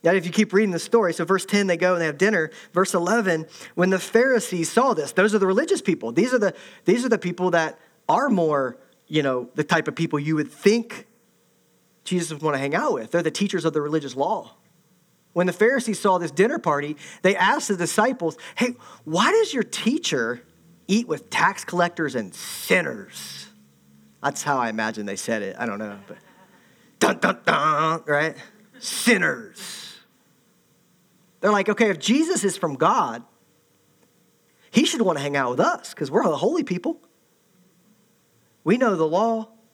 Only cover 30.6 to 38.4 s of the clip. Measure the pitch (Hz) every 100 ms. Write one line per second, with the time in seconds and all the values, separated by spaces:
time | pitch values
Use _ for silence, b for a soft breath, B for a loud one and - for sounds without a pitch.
30.6 | _ _ _ _ _ _ _ _ 196 208
31.6 | 196 202 220 170 - 269 320 370 196 -
32.6 | 165 139 165 254 147 113 - _ _ _
33.6 | _ _ _ _ _ _ _ _ _ b
34.6 | b - 349 277 190 151 143 143 127 127
35.6 | 254 349 - - 139 170 226 143 208 339
36.6 | - 180 320 - _ _ _ _ _ _
37.6 | _ _ _ _ _ _ _ _